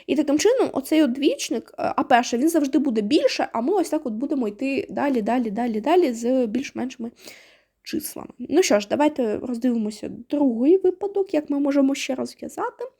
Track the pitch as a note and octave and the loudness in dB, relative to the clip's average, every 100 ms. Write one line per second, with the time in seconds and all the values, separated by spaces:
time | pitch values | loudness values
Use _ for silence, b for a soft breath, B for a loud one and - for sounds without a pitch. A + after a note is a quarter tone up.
0 | B C#4 C#4 D4+ G4+ B4+ E4+ C4+ - D#4+ | B 0 2 4 4 4 2 -2 0 4
1 | C#4+ C4 D4 C#5 - B3 - - - - | 4 2 0 0 -4 -6 -6 -6 -4 -2
2 | - B3 B3 A#3+ D#4+ E4 C#4 D4 D4 A3 | 4 4 4 0 2 2 2 0 0 0
3 | G#3 D#4 C5+ - - A#3 B3+ G4+ E4 D#4 | 2 2 2 0 -4 -2 0 0 0 -2
4 | B3+ G#3+ D4 C#4 G#3+ G#3 C4+ C4+ - G#3+ | -4 -6 -4 -2 -2 -4 -2 -2 -4 -2
5 | C#4+ B3 G#3 B3+ A3+ G#3 A#3+ G#3+ C#4 F4+ | 0 0 0 0 0 -2 -2 -2 2 4
6 | C#4+ A3+ A#3 C4 A#3 B3 C#4+ - B3+ - | 2 0 0 2 2 -2 -6 -8 -8 -8
7 | A#3 - B B B B B B - - | -12 -14 B B B B B B -8 -8
8 | - - - - A#3+ D#4+ F#4 G#3 G3+ A3+ | -8 -14 -14 -10 0 2 4 2 2 0
9 | D4+ D4 A3 G#3 B3+ A#3 B3+ A#3 G#3+ G#3+ | 0 0 -2 -2 -6 -2 0 0 -2 -6
10 | - G3+ - D4 C4+ A3+ C#4 F#4+ F#4 F#4 | -12 -12 -4 0 2 2 4 4 4 -2
11 | G4+ G4+ F#4+ D4+ D4+ C#4+ C#4+ C#4+ C4+ C#4 | -4 -4 -2 -2 -2 -2 2 4 2 0
12 | - B3+ A#3+ - - - A4+ - B4+ | -4 -6 -6 -8 -12 -8 -8 -8 -14